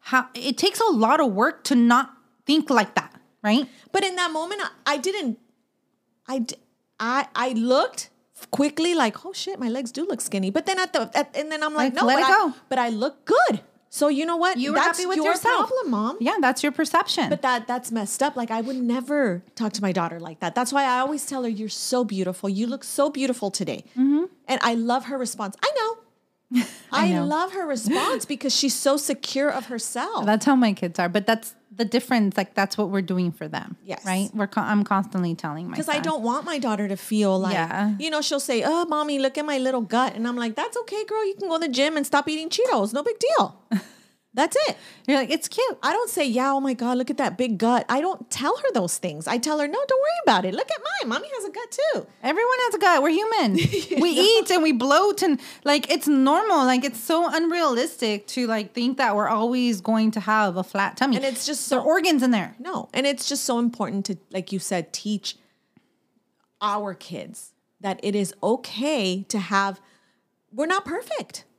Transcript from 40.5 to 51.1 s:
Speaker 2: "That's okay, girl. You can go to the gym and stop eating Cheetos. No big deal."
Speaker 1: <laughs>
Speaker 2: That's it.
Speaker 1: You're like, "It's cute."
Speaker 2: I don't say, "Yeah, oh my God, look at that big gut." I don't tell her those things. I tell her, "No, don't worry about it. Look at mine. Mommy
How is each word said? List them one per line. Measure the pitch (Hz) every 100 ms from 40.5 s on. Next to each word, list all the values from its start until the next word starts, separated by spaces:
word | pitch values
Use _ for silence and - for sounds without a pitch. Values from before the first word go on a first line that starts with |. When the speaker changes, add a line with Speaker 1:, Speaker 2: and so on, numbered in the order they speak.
Speaker 2:
"That's | 226 427 -
okay, | 453 403
girl. | 427 427 415
You |
can | 392 392
go | 330
to | 330
the |
gym | 247 285 311
and | -
stop | 285 285
eating | 311 320
Cheetos. | - 508 285 208
No | 240
big | 392 440
deal." | 494 640 196 - _
Speaker 1:
<laughs> | 202 - - _ _ _ 226
Speaker 2:
That's | 320 523 605
it. | - - - -
Speaker 1:
You're | 277
like, | 247
"It's | 320 -
cute." | - 508 370
Speaker 2:
I | 269
don't | 381 480
say, | - 285
"Yeah, | 226 269
oh | 277
my | 269
God, | 240 240 247
look | 254
at | 302
that | 240 180
big | 254 196
gut." | 226 240 -
I | 262
don't | 349 370 -
tell | - 277 480
her | 539
those | 294 175 -
things. | 180 151 160
I | 233
tell | 269 302
her, | 294
"No, | 403 554
don't | 523
worry | 571 679 587
about | 208
it. | 196
Look | 247 523
at | 605 523
mine. | 762
Mommy | 330